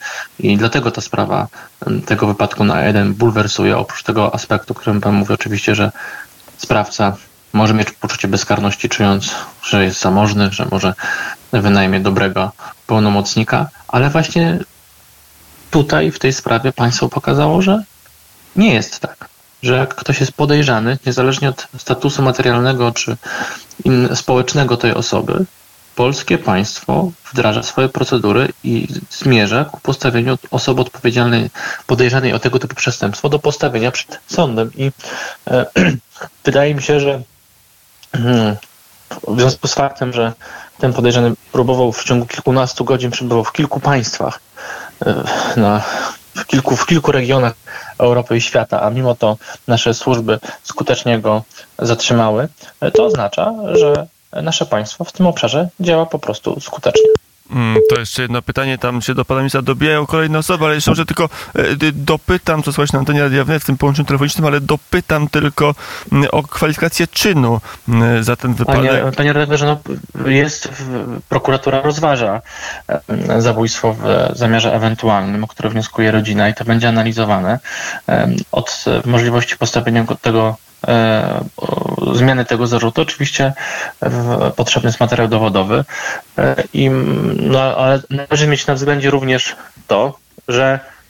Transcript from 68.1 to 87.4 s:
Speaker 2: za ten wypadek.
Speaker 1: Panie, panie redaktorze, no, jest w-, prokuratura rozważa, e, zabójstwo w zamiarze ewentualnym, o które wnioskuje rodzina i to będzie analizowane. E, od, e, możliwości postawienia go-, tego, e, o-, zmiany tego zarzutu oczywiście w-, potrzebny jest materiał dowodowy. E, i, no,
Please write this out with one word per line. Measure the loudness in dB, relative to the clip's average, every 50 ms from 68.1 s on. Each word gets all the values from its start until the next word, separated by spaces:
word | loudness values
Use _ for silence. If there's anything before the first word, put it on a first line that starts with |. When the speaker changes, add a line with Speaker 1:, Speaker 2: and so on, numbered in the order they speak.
| 4 2 2
Speaker 2:
za | 0 -2
ten | 0 0 -2 -2
wypadek. | 0 0 2 2 2 4 4
Speaker 1:
Panie, | 2 2 0 0
panie | 0 0 0 2 2
redaktorze, | 2 2 2 0 0 2
no, | 0 0 -2 -2 -8 -8 -8 -10 -12 -10 -6 -2 2
jest | 2 2 2 2 -2 -6 -10 -12
w-, | -12 -10 -10 -8 -6 -6 -6 -6 -8 -10 -6 -4
prokuratura | -4 -2 0 0 0 0 0 0 0 0
rozważa, | 0 0 0 0 0 0 0 2 0 -2 -2 -4 -6 -10 -16 -14 -14 -12 -14 -12 -8 -6
e, | -6 -6 -4 -4 -4 -4 -2 0 2 2
zabójstwo | 2 2 2 2 0 -2 -2 -2 -2 -2 -2 0
w | 0 0 2 2 2 0 -2 0
zamiarze | 0 2 2 2 2 2 0
ewentualnym, | 0 0 0 -2 0 0 2 2 2 2 0 -2 -4 -4
o | -6
które | -6 -6 -6 -4
wnioskuje | -2 -4 -4 -4 -2 0 2 2
rodzina | 2 2 0 0 0 2 2 0
i | 0
to | -2 -2
będzie | 0 0 2 2 2
analizowane. | 2 2 0 0 0 -2 0 0 0 0 0 0 -2 -4 -4 -8 -12 -10 -8 -8 -10 -8 -4 -2
E, | 0 0 0 0 0 -2 -4 -4
od, | -4 -4 -4 -4 -8 -6 -4 -2
e, | -2 -2 0 2
możliwości | 2 2 2 2 2 0 0 -2 -4 -4
postawienia | -4 -2 -2 0 0 2 2 2 2
go-, | 0 -2
tego, | -4 -2 0 2 2 2 0 -2 -4 _ -20 -12 _ 0 2
e, | 2 4 4 2 2 2 0 0 -2 -4 -6 -8 -10 -8
o-, | -6 -4 -4 -2 -2 -4 -4 -2 0 0 2
zmiany | 4 4 4 4 2 0
tego | 0 0 0 0 0
zarzutu | 0 0 0 0 0 0
oczywiście | -2 -2 -2 -4 -4 -2 0 0 0 0 -2 -4 -8 -8 -8 -8 -8 -10 -8 -6
w-, | -4 -2 -2 -2 -2 0 0 0 0 0
potrzebny | 0 -2 -2 0 0 0 0 0
jest | 0 0
materiał | 0 0 2 2 0 2
dowodowy. | 2 2 2 2 2 2 2 2 0 0 -2 -2 -6 -10 -8 -8 -8 -10 -12 -10 -4 -2
E, | 0 0 0 0 -4 -4 0
i, | 0 2 2 2 2 0 0 0 0 0 0 0
no, | 0